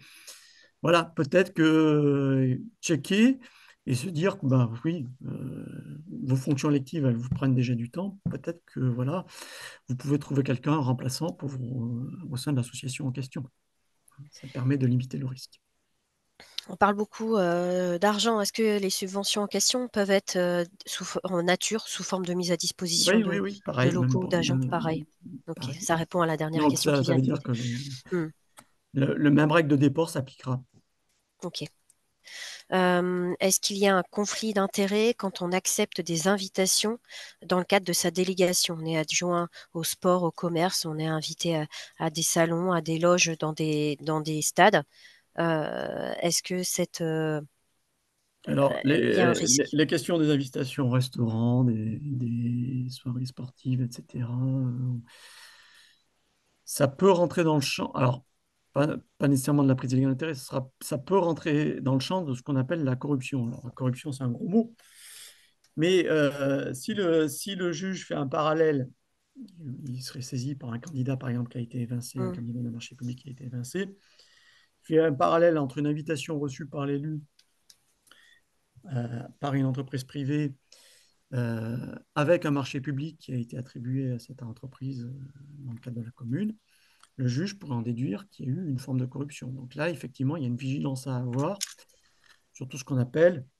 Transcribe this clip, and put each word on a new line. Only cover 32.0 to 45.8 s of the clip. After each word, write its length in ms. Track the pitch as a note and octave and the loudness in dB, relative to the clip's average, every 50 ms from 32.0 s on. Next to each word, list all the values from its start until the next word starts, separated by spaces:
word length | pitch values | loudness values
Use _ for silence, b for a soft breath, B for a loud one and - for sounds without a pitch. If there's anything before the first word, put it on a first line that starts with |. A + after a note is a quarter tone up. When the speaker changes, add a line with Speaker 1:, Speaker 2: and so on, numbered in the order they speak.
| _ _ _ _ B B B B B B B B B B | _ _ _ _ B B B B B B B B B B
Speaker 2:
Euh, 640 | F#3+ F#3 F3+ F3+ F3+ F3 F3+ F3+ F3+ F3+ F3+ F3+ F3+ - | 2 4 4 4 4 4 2 2 0 0 0 0 0 2
est-ce 180 | - F#3+ F#3+ - | 2 2 2 2
qu'il 180 | - - G#3 G3 | 0 -2 0 4
y 100 | G3+ G3 | 4 6
a 80 | G3 | 6
un 80 | F#3 F3 | 4 2
conflit 480 | - - G#3 G#3 - - - A3 A3 | 0 -2 -4 -2 -2 -2 -4 -2 0
d'intérêts 640 | G#3 G#3 F#3+ F#3+ - - G3 F#3+ G3+ G#3+ G#3+ A#3 A#3+ | 2 2 0 0 2 0 0 2 2 2 2 2 2
quand 280 | - - F#3+ F3+ - | 0 -2 -6 -4 -4
on 80 | F3+ F3 | -2 0
accepte 500 | F3+ F#3 - - - - G#3 - - - | 0 0 0 0 0 0 0 -2 -2 -6
des 280 | E3+ F3 E3 D#3+ D#3 F#3+ | -4 -2 -2 0 2 2
invitations 720 | G3+ G3 F#3+ F#3+ - - F#3+ F#3 - - - G#3+ A#3 A#3+ _ B B B B B B B - | 2 2 0 -4 0 0 2 2 2 2 2 0 -2 -4 _ B B B B B B B -2
dans 140 | E3 F#3 F3+ | 0 0 2
le 60 | F3+ | 2
cadre 200 | - G3 G3+ F#3+ | 4 2 2 2
de 80 | F3 | 2
sa 200 | F3 - - F3 | -2 0 0 0
délégation ? 640 | E3 F#3 F3+ F#3 F#3+ F3 F#3 F3 F3+ - - - E3+ D#3+ | 2 2 0 0 2 2 2 4 4 2 0 0 -2 -4
On 60 | D#3+ | -4
est 100 | D#3+ E3 | -2 0
adjoint 520 | D#3+ D#3 - - - F3+ F3 F3 E3+ F3 E3+ B B B B - | -2 0 0 -2 0 0 2 0 0 0 -2 B B B B -6
au 80 | E3+ | -4
sport, 400 | D#3+ - - - - F#3 F3+ F3+ | -4 -4 -4 0 4 4 4 4
au 80 | F3+ E3 | 4 0
commerce, 560 | - - - E3+ E3+ D#3+ E3+ F#3 - - - | -2 -2 -2 0 2 2 2 2 0 -2 -4
on 100 | E3 D#3 | -4 -4
est 120 | D#3 D#3 D#3+ | -2 -2 -2
invité 480 | D#3+ D#3 D3+ - E3 - - E3+ E3 | -2 -2 -4 -6 -6 -4 -2 0 0
à, 100 | D#3 D3+ - B B B B B - | 0 -2 -4 B B B B B -4
à 120 | E3 D#3+ | -4 -2
des 120 | D#3 D#3+ | -2 -2
salons, 480 | D#3 - - E3+ E3 E3 E3+ E3 F3+ F#3 | -2 0 4 4 4 4 2 0 2 2
à 100 | F3+ E3 | 0 0
des 200 | D#3 D#3+ E3 D#3+ | 0 -2 0 4
loges 360 | E3+ F3 F3+ F3 D#3+ E3 D#3+ - | 4 6 6 6 4 2 0 -2
dans 140 | - D#3 | -4 -4
des, 460 | D#3 - D#3+ D#3 D3+ D3+ D3+ D3+ D3 - | -2 -2 0 0 2 2 0 0 -2 -2
dans 200 | C#3+ D#3 D#3 D#3 | -2 -2 -2 0
des 220 | D3+ D#3 D#3 D3+ | 0 -2 -2 -2
stades. 420 | D3 - - - E3+ D#3+ F#3+ D#3+ C#3+ b b b b b b b b b - - | -2 0 6 8 8 8 8 6 2 b b b b b b b b b -4 -2
Euh, 760 | E3+ E3 D#3+ D#3 D3+ - A#1+ B1 | 0 2 2 0 0 -2 -4 -6